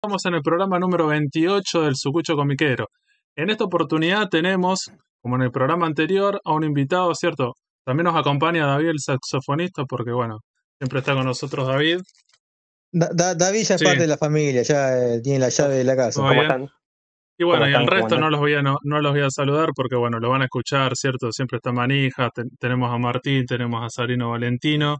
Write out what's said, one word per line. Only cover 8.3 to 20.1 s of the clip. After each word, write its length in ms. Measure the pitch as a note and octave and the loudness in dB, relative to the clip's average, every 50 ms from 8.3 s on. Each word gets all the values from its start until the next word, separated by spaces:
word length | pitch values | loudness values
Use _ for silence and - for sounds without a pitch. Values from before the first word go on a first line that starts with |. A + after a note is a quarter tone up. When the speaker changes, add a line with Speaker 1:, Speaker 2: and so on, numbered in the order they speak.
| C#3+ C#3+ D3+ D#3+ E3+ E3 D3+ | 2 2 2 2 2 2 2
Speaker 1:
David, 220 | C#3+ C#3 C#3 D#3 E3+ | 2 2 2 0 0
el 100 | E3 D3+ | 0 -2
saxofonista, 840 | - - C#3+ C3 - - - C#3 C3 - C#3 D3+ F3 F3+ - - C#3+ | -2 -2 -4 -4 -2 -4 -6 -6 -2 -2 -4 -2 -2 -4 -4 -6 -8
porque, 260 | C3+ - A#2+ A#2 A#2+ | -6 -6 -6 -4 -4
bueno, 300 | A#2+ B2 A#2+ A2+ A2 G#2+ - _ _ _ _ _ _ _ | -2 -2 -2 -4 -6 -10 -14 _ _ _ _ _ _ _
siempre 180 | C#3+ C3 C3 C#3 | -8 -4 -4 -2
está 160 | B2+ - C#3+ | -2 0 0
con 120 | C3+ C3 | 0 0
nosotros 380 | C3 B2 - - C#3 - - C3+ C3 | -2 -2 -4 -6 -8 -4 -4 -2 0
David. 320 | C3 C#3 D3 D#3+ E3+ F3+ F#3 _ _ _ _ _ _ _ _ _ _ _ _ _ _ _ _ _ | 0 0 2 0 0 -2 -4 _ _ _ _ _ _ _ _ _ _ _ _ _ _ _ _ _
Speaker 2:
Da-, 200 | - E3+ E3 - - | 0 0 0 0 2
Da-, 220 | E3+ E3+ F#3 F3+ | 0 0 0 2
David 260 | E3 F3 F#3 G3 A3 G#3+ | 2 2 2 2 0 2
ya 120 | - G#3 | 2 2
es 20 | E3+ | 4
Speaker 1:
Sí. 60 | D#3 | 4
Speaker 2:
parte 160 | D3 C#3+ C#3+ | 4 4 4
de 80 | E3+ D#3 | 4 2
la 80 | D3+ | 2
familia, 460 | C#3+ - D3+ D3+ D3+ D3+ C#3+ C3+ B2 A#2 | 0 0 0 2 2 2 2 2 2 2
ya, 360 | - D3+ C#3+ C#3 C3 C3 B2+ | 4 2 2 2 2 2 2
eh, 220 | B2 B2 A#2+ A#2 A2+ | 2 0 0 -2 0
tiene 160 | C3+ C#3 C3+ | 0 0 2
la 100 | C3 B2 | 2 2
llave 280 | A#2+ - D3 C#3+ C3+ | 2 2 0 2 2
de 80 | C3 B2+ | 2 2
la 100 | B2+ C3+ | 2 2
casa. 260 | C3 B2+ A2+ - C#3+ | 2 2 0 0 0
Speaker 1:
Muy 100 | C#3 C3+ | 4 4
Speaker 3:
¿Cómo 100 | C#3 - | 6 4
Speaker 1:
bien. 100 | D3+ D#3 | 4 2
Speaker 3:
están? 180 | C3+ C3 C3+ C#3+ _ _ _ _ _ _ _ _ _ _ _ _ _ _ | 0 -2 -4 -10 _ _ _ _ _ _ _ _ _ _ _ _ _ _
Speaker 1:
Y 60 | F3 | 0
bueno, 220 | E3+ F3 D#3 D3 | 2 4 4 4
Speaker 3:
¿Cómo 40 | C#3 | 4
Speaker 1:
y 40 | C#3 | 4
el 0 | |
Speaker 3:
están? 120 | C#3 C#3 | 4 4
¿Cómo 100 | B2 F#3 F#3+ | 4 2 2
Speaker 1:
resto 140 | F#3 - E3+ | 2 2 2
Speaker 3:
andan? 40 | D3+ D#3 | 2 2
Speaker 1:
no 80 | D#3 | 0
los 100 | D3+ D3 | 0 2
voy 140 | C#3+ D3 D3 | 2 2 2
a, 80 | D3 C#3 | 2 2
no, 140 | C#3 C#3 C#3+ - | 0 0 -2 -2
no 180 | C#3+ D3 D3+ | -2 -2 0
los 120 | D3 D3 C#3+ | 0 2 2
voy 100 | C#3+ C#3+ | 2 0
a 80 | C#3 | 0
saludar 380 | C3+ - D3 C#3 C#3+ D3+ D#3+ D#3+ C#3+ | 0 -2 -2 0 2 0 0 0 -2
porque, 180 | - C3 B2 B2+ | -2 -4 -2 0
bueno, 240 | B2 A#2+ A#2+ | 0 0 0